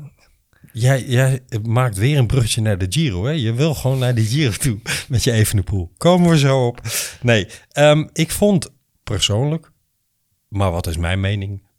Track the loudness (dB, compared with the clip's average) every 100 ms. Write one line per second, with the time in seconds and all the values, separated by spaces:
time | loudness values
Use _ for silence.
0 | -14 _ _ _ _ _ -16 -4 0 0
1 | 0 0 0 0 -4 -8 -2 0 0 0
2 | 0 2 2 2 0 0 -2 -2 -2 -2
3 | -2 -2 -2 -2 -2 0 0 0 -2 -2
4 | 0 0 0 0 0 0 -4 -4 -6 -10
5 | -4 -2 0 2 2 0 -2 -4 -6 -2
6 | 2 4 4 4 4 2 0 -2 -8 -8
7 | -8 -4 2 2 2 -8 _ 2 4 4
8 | 0 -2 -4 0 2 2 0 _ _ _
9 | -8 -4 0 0 0 -2 -8 _ _ _
10 | _ _ _ _ _ -2 0 0 -4 -2
11 | -2 -2 -2 -2 -4 -10 _